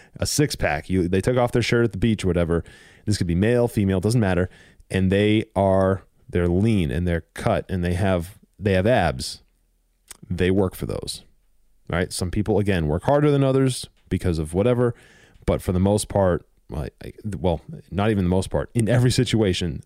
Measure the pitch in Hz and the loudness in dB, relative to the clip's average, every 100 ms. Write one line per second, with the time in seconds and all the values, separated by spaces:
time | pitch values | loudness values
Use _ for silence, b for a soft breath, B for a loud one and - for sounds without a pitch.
0 | B - - - 151 - 90 76 - 92 | B -8 -4 0 0 0 -2 -2 -2 -2
1 | 90 95 95 127 120 127 110 120 117 98 | 0 0 0 0 0 0 0 2 0 0
2 | 117 107 95 87 85 85 - B B B | -2 0 0 0 0 -2 -4 B B B
3 | - 101 90 85 107 123 120 - 98 92 | -4 -2 0 0 2 2 0 0 0 0
4 | 101 123 98 87 92 B B B - 95 | 0 0 2 0 -2 B B B -6 -2
5 | 95 98 104 110 - 98 98 95 95 95 | 2 2 4 2 0 0 2 4 2 0
6 | - _ - 90 87 90 113 104 78 69 | -6 _ -6 -2 0 2 2 2 0 -2
7 | 90 85 - - 120 90 - 92 87 90 | -2 -4 -6 -6 -2 -2 -2 -4 -2 0
8 | 101 90 85 - _ - 98 92 101 123 | 0 0 -4 -14 _ -6 0 0 2 2
9 | 82 64 - - _ _ _ _ _ _ | 0 -2 -8 -14 _ _ _ _ _ _
10 | - - - 87 90 95 92 - 57 50 | -20 -18 -8 0 2 2 0 -2 -8 -8
11 | - - - _ _ _ _ _ - 85 | -8 -12 -16 _ _ _ _ _ -6 -4
12 | 95 - 92 107 101 98 101 92 76 82 | -2 -4 -4 -2 0 0 2 0 0 0
13 | - 143 147 143 135 135 135 127 - _ | 2 2 4 4 2 2 0 -2 -10 _
14 | - 92 92 82 76 87 113 120 120 - | -6 -4 -2 -2 -2 0 2 2 0 -2
15 | b b b b - - - 90 98 104 | b b b b -2 -2 0 0 2 2
16 | - 101 92 85 - _ - - 127 - | 0 0 2 0 -4 _ -12 -10 -10 -12
17 | - - 107 95 90 80 - 78 - 85 | -18 -14 -10 -4 -2 -4 -6 -18 -10 -2
18 | 107 101 87 92 - 73 - 120 104 120 | 0 2 2 0 0 -4 -4 -2 0 2
19 | 123 120 117 110 104 87 87 - | 2 2 2 2 2 0 -4 -8